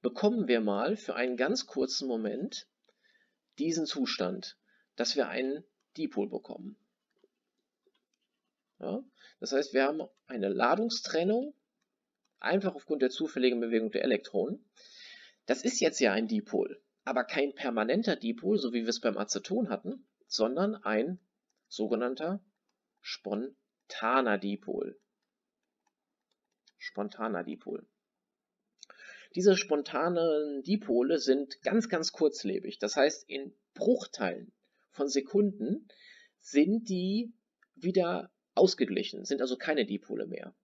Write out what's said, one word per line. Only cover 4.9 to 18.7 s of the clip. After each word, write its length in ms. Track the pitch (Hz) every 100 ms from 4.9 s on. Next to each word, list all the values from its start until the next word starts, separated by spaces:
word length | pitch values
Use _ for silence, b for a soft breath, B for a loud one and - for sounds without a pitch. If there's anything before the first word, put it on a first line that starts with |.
| -
dass 200 | 120 143
wir 140 | 76
einen 340 | 110 131 147 - _ _ -
Dipol 320 | 156 - 104
bekommen. 480 | - - - 196 - _ _ _ _ _ _ _ _ _ _ _ _ _ _ _ _ _ _ _ _
Ja? 240 | - 214 269 b b b
Das 140 | -
heißt, 200 | 135 147
wir 120 | 131 135
haben 160 | 156 139 _ _
eine 220 | 123 98
Ladungstrennung, 1040 | 95 117 180 233 - - 160 175 226 294 - _ _ _ _ _ _ _ _
einfach 360 | - 185 196 151
aufgrund 260 | - 151
der 80 | 127
zufälligen 500 | - 160 131 127 120
Bewegung 320 | 117 113 110
der 120 | 104
Elektronen. 600 | - 107 - 98 117 202 _ B B B B B B B -
Das 180 | 254
ist 160 | 247 -
jetzt 200 | 160 -
ja 120 | 123
ein 160 | 101 110
Dipol, 520 | 110 - 104 - - _ _
aber 200 | - 123
kein 320 | 120 - 143 -
permanenter 600 | 135 113 110 170 226 160
Dipol, 420 | 113 117 180 214
so 160 | 131